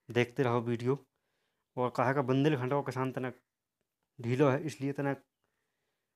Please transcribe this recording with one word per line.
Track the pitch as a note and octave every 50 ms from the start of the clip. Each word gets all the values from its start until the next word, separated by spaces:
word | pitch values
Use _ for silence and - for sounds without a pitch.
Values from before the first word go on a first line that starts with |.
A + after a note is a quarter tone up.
| _ -
देखते | A2+ A#2+ A#2+ A#2+ - - C#3+
रहो | B2 A#2 B2
वीडियो। | A2+ A#2+ A#2+ A2 A#2 B2 C#3 C#3+ - _ _ _ _ _ _ _ _ _ _ _ _ _ _
और | B2+ B2 B2
कहा | - - B2+ A#2+ C3+
का | D3 C3+
बुंदेलखंड | A#2+ C3 C3+ C#3 D3+ D#3 B2+ B2 B2+
का | C#3+ C#3+ C#3
किसान | - A#2+ C3 C3 C3 A#2+
तनक | - B2+ B2+ A#2 - _ _ _ _ _ _ _ _ _ _ _ _ _ _ _ -
ढीलो | A#2+ A#2 B2 B2+ D3 C#3
है, | B2+ D3 -
इसलिए | D#3 - - C3 C#3 C#3
तनक | - C#3 C#3 C#3 C3 - _ _ _ _ _ _ _ _ _ _ _ _ _ _ _ _ _ _